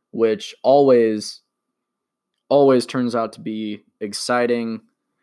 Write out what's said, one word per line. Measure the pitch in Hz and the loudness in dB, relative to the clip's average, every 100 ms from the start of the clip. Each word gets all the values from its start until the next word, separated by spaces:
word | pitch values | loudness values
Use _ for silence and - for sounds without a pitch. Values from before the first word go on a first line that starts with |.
| _ | _
which | 110 113 104 - - | -2 -2 -2 -8 -4
always, | 123 143 139 120 113 107 - - _ _ _ _ _ _ _ _ _ _ - | 2 4 6 4 2 -2 -8 -18 _ _ _ _ _ _ _ _ _ _ 0
always | 143 135 127 | 4 4 4
turns | - 131 123 | 0 -4 -4
out | 117 110 | -4 -6
to | - | -10
be | 113 110 107 104 _ - | -12 -8 -8 -12 _ -14
exciting | 104 - - 120 120 120 113 110 _ _ _ _ | -12 -10 -4 -2 0 -2 -4 -10 _ _ _ _